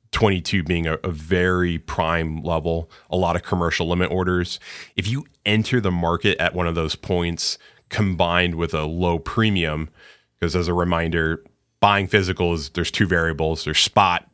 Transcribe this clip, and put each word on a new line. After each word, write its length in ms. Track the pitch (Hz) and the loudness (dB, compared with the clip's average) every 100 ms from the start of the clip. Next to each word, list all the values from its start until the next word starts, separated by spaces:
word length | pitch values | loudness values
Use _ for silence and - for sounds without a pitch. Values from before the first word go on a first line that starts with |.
| _ | _
twenty-two 520 | - 107 92 - 98 | 2 2 2 0 -2
being 240 | 78 85 80 | 0 0 0
a, 60 | 80 | -2
a 80 | 90 | -4
very 640 | 78 78 92 90 92 87 82 | -8 -2 2 2 2 0 -2
prime 640 | - - 82 85 82 78 | -4 -2 0 0 -2 -4
level, 480 | 85 82 82 82 82 - _ | -2 -2 0 -2 -6 -16 _
a 60 | 92 | 0
lot 180 | 87 85 | 0 0
of 80 | |
commercial 440 | - 90 85 - 85 | -2 0 0 0 -2
limit 220 | 87 90 | 0 0
orders. 500 | 92 90 90 87 - - - - - | 0 0 0 -2 -8 -14 -18 -8 -6
If 120 | 92 | -4
you 180 | 135 - _ 104 | -6 -8 _ 0
enter 340 | 110 110 123 | 2 2 0
the 120 | 98 | 2
market 440 | 87 85 85 101 - | 0 0 0 0 0
at 160 | 85 87 | -2 0
one 100 | 85 | -2
of 80 | |
those 220 | 82 80 - | -2 -4 -6
points 640 | - 90 85 85 - - - _ _ | -2 -2 0 -4 -6 -6 -14 _ _
combined 680 | - 98 87 87 87 90 82 | -2 -2 0 2 2 2 0
with 180 | 82 | -2
a 120 | 80 76 | -2 -4
low 340 | 85 87 85 | 0 0 0
premium, 680 | - 120 110 95 80 76 78 - - _ _ _ | -2 0 2 2 0 -2 -6 -12 -20 _ _ _
'cause 140 | 85 87 | -2 0
as 120 | 85 | 0
a 60 | |
reminder, 720 | 87 87 85 82 82 80 80 - _ _ _ | 0 2 0 0 0 0 -2 -8 _ _ _
buying 280 | 101 101 95 | 2 4 2
physical 480 | 104 92 90 87 85 | 2 2 0 0 -2
is, 140 | 73 | -4
there's 220 | - 85 | -4 -4
two 140 | - 95 | 0 2
variables. 600 | 87 82 76 80 80 80 | 2 2 0 -2 -2 -2
There's 160 | 78 | -2
spot 480 | - 107 95 87 - | 2 4 4 2 -4